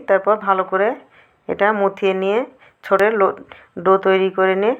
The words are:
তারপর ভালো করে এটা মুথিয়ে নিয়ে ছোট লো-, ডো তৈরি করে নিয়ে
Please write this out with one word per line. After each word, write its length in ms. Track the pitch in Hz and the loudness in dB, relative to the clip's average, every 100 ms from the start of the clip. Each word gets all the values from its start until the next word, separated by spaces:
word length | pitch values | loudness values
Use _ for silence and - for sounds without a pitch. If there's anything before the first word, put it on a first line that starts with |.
তারপর 320 | - 190 202 214 | 0 0 2 -2
ভালো 260 | 196 190 185 | 0 -2 0
করে 220 | 190 214 277 - _ _ _ - | 0 0 -2 -12 _ _ _ -8
এটা 180 | - 202 | -2 0
মুথিয়ে 400 | 214 196 196 196 | 2 -2 0 -2
নিয়ে 260 | 190 190 220 294 - - _ | -2 -2 -2 -4 -12 -20 _
ছোট 180 | - 196 208 | -2 2 2
লো-, 240 | 220 190 - - - - - | 2 0 -2 -12 -20 -20 -4
ডো 160 | 175 190 | 0 2
তৈরি 320 | 190 190 190 | 2 0 0
করে 220 | 185 190 190 | 0 0 0
নিয়ে 200 | 208 269 | 0 -2